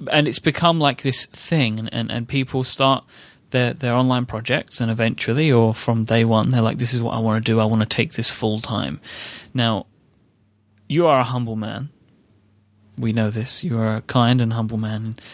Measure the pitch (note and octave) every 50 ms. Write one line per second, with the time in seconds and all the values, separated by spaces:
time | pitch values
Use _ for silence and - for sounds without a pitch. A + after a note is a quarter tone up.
0 | D3+ - - D3+ D3+ D3+ D#3+ - - D#3+ C#3+ - F3 E3+ E3 E3 D3+ C#3+ B2 -
1 | - C3+ B2+ - - - - - - - F3 D#3 C3 A2 G#2+ A2 A2 - - A#2
2 | A#2 - - A#2+ A#2 - C#3 C#3 C3 - - C3 B2+ - - - C3+ C3+ C3+ B2
3 | - _ - - - - - _ _ _ - B2+ B2 A#2+ B2 - B2+ B2 A#2+ B2+
4 | B2+ B2+ B2+ B2 B2 A#2+ - A2 A2+ - B2 - - - - - A#2+ A2+ A2+ A2+
5 | A#2 A2+ A2+ - - - A#2 C#3+ D#3+ D#3 B2+ A#2 A2+ A2 A2 - - - A#2 A2+
6 | A2 A2 A2+ A#2 A2+ A2+ A2+ A2 A2 A#2 B2+ A#2+ A2+ A2+ A2+ B2 B2+ A#2 B2+ A#2+
7 | A#2 A#2 - A2+ A2+ A2+ A2 A2 A2 A2+ A2+ A2+ A2 G#2+ A2+ A2 G#2+ - - -
8 | A2 - - - A2+ - - - A#2 A2 G#2+ A2+ A#2 - A2 G2+ - C2+ D2 -
9 | - - - - - - - - - - - B2+ A#2 A#2 A2 G2 - - _ _
10 | _ _ _ _ _ _ _ _ _ _ _ _ _ _ _ _ _ _ C#3 E3
11 | F3 D#3+ C#3+ C3 B2 A#2 B2+ B2 A#2+ A2+ A2+ A2 G#2 G#2+ - A#2 C#3 D3 - _
12 | _ _ _ _ _ _ _ _ _ _ _ _ _ _ _ _ _ _ _ -
13 | A#2+ A2+ A2 A#2 A2 G#2 A2 A2+ A2+ - - - - F3 A#2 A2+ A2+ A2 A2 A2
14 | - - - B2+ A#2+ A#2+ B2 B2+ A#2+ A2+ A2+ A#2 A2 A2 A#2 G#2+ A2 G#2+ G#2+ G#2+
15 | A2+ A2 A2 - - -